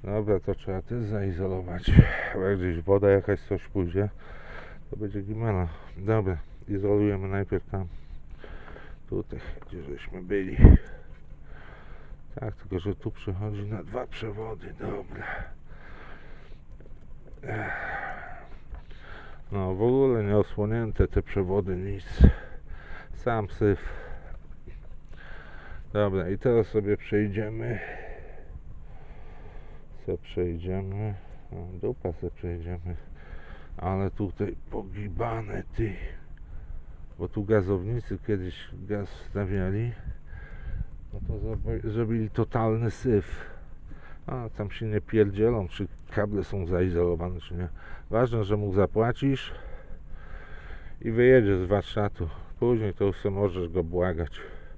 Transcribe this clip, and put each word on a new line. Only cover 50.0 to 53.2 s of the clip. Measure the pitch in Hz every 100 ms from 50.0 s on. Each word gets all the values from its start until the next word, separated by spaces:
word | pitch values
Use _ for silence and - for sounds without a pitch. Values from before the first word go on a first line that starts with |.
| - - - - - - - - - -
i | 117
wyjedzie | 113 123 131 104 95
z | 90
warsztatu. | 101 - - 104 - 80 - - -
Później | 120 120 107
to | 92 101
już | 95